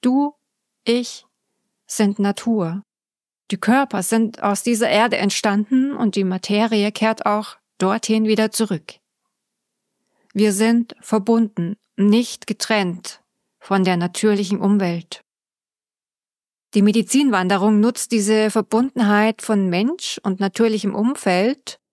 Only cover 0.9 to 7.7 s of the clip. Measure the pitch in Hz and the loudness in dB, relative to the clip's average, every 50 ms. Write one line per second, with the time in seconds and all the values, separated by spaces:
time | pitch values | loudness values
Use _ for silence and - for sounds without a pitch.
0.9 | 233 247 240 - - - _ _ _ _ _ _ _ _ _ _ _ _ _ _ | -2 -2 -2 -6 -12 -16 _ _ _ _ _ _ _ _ _ _ _ _ _ _
1.9 | - - 214 202 202 - 196 202 196 - - 233 226 214 180 165 170 196 202 _ | -2 0 0 0 2 0 -2 -2 -2 -4 -2 -2 -2 -2 -2 -4 -6 -8 -10 _
2.9 | _ _ _ _ _ _ _ _ _ _ _ _ - - - 208 233 269 285 269 | _ _ _ _ _ _ _ _ _ _ _ _ -8 -4 0 2 2 2 2 0
3.9 | - 202 180 - 226 226 226 214 233 - - 202 202 196 - 240 240 214 233 - | -4 -6 -4 0 0 0 0 0 -4 -4 -2 -2 -2 -2 -2 -2 0 0 0 2
4.9 | - 208 220 240 208 - - 202 - - - 220 202 208 214 - 262 262 262 277 | 2 2 2 2 0 0 -2 -2 -2 0 -2 0 0 0 -2 0 0 0 0 0
5.9 | 285 - 240 214 - 208 196 185 185 185 - - 202 208 220 226 226 208 202 208 | -2 -2 -2 -2 0 0 -2 -2 -2 -4 -4 -2 0 0 0 0 0 0 0 0
6.9 | 214 - 220 220 220 220 - 214 208 214 214 - - _ _ _ | 0 0 0 0 0 0 -2 0 0 0 -4 -8 -14 _ _ _